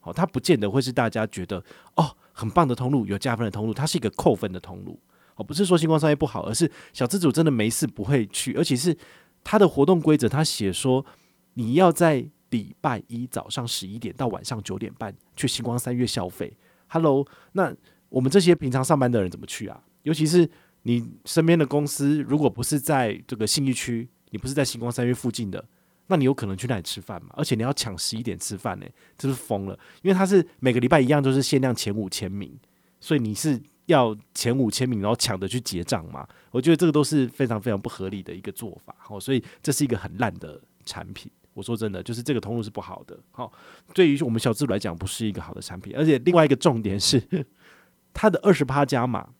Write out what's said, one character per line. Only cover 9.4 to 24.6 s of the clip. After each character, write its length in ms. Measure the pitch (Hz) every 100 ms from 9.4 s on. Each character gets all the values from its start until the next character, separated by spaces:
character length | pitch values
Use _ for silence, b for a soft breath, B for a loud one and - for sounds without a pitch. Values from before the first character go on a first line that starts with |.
它 160 | - 214
的 80 | 190
活 200 | - 143
动 120 | 180
规 200 | 156 151
则， 100 | 120
它 160 | 135
写 260 | 156 - 101
说 320 | 90 135 127 139 b b b _
你 200 | - 113
要 160 | 135 180
在 380 | - 170 143 151 _ _
礼 240 | 120 101 -
拜 220 | 131 113 -
一 200 | 117 123
早 200 | - -
上 180 | - 120
十 200 | - 92
一 100 | 107
点 180 | - -
到 100 | 131
晚 180 | 92
上 160 | 95 117
九 140 | 104 95
点 140 | 104 -
半 160 | 107 - _ -
去 100 | 135
星 180 | -
光 140 | 117 120
三 180 | 120 123
月 100 | 123
消 220 | - 90
费。 240 | - - - b b b
Hello， 380 | 165 165 135 139 b b
那 200 | 185 170 90 b b _
我 120 | 127
们 100 | 131
这 100 | 190
些 140 | 175
平 160 | 170 131
常 140 | 127
上 140 | 131 151
班 120 | 127
的 120 | 120
人 80 | 95
怎 80 | 87
么 80 | -
去 200 | - 104
啊？ 140 | - _ _
尤 100 | -
其 140 | 156 156
是 240 | 175 165 b b b
你 280 | - 120 117 -
身 220 | - - 165
边 100 | 170
的 60 |
公 220 | 143 147 147
司， 340 | - 139 151
如 140 | 120 143
果 140 | 143
不 100 | 101
是 160 | 120 151
在 440 | 127 139 120 101 -
这 80 | 110
个 100 | 107
信 180 | -
义 80 | 139
区， 340 | 123 - 117 120 _ _
你 80 | 107
不 80 | 127
是 60 |
在 120 | 139